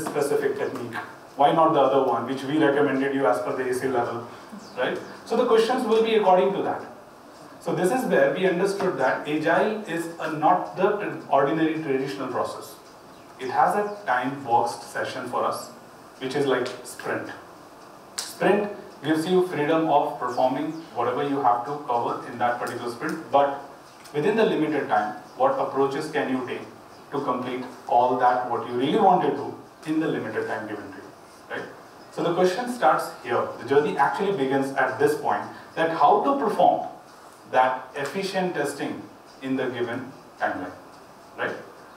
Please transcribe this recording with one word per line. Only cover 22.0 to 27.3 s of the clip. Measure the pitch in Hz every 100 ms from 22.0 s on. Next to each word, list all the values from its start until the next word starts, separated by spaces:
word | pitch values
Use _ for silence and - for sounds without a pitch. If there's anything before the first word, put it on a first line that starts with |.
| 131 - 127
in | 120 120
that | 120 123
particular | 120 120 117
sprint, | 156 160 - 139
but | 139 - - - - - - -
within | 202 226
the | 196 151
limited | 151 147 131 -
time, | - - - -
what | 131 - -
approaches | 135 139 139 156 147
can | 127 131
you | 123
take | - - - - - -
to | 139
complete | 127